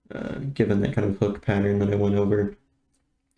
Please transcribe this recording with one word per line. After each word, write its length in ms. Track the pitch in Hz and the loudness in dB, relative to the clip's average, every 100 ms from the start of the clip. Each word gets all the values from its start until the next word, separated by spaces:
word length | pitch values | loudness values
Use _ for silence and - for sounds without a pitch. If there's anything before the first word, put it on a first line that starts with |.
| - | -16
uh, 220 | - - - 135 | -12 -10 -8 -6
given 280 | - 104 101 | -2 0 2
that 120 | - | 0
kind 160 | - 101 | 0 -2
of 80 | 98 | 0
hook 280 | 104 101 - | -2 -2 -2
pattern 340 | 101 101 101 | 0 2 2
that 100 | 101 | 2
I 60 | 101 | 2
went 200 | 101 101 | 2 2
over. 420 | 101 104 101 - _ _ _ _ _ _ _ | 2 2 0 -6 _ _ _ _ _ _ _